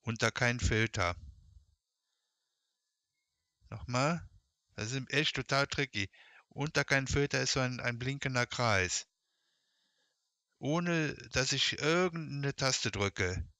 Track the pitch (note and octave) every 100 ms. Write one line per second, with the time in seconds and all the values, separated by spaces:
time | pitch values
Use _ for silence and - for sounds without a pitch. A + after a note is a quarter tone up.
0 | - A#2 A#2 - B2 A#2+ - A2+ A2 -
1 | F2 F2 - - - - _ _ _ _
2 | _ _ _ _ _ _ _ _ _ _
3 | _ _ _ _ _ _ _ G#2 - B2
4 | C#3+ E3+ - - _ _ _ - G#2+ C3+
5 | A#2+ C#3 D3+ - - C3+ C#3 - C#3 G#2
6 | G2 - - - _ - D3 C#3+ C#3+ C3+
7 | C3+ C#3+ C#3+ C3+ B2+ C#3 B2+ B2 B2+ A#2+
8 | B2+ C#3 C#3 B2 B2 - A#2 G2 F2+ -
9 | - _ _ _ _ _ _ _ _ _
10 | _ _ _ _ _ _ C3 E3 F3 E3+
11 | D3+ - A#2+ C3 C3 C#3 - - D3 E3+
12 | F#3 E3 D3 C#3+ C#3 - C3+ - A2+ G2+
13 | G2 - F2+ F#2 -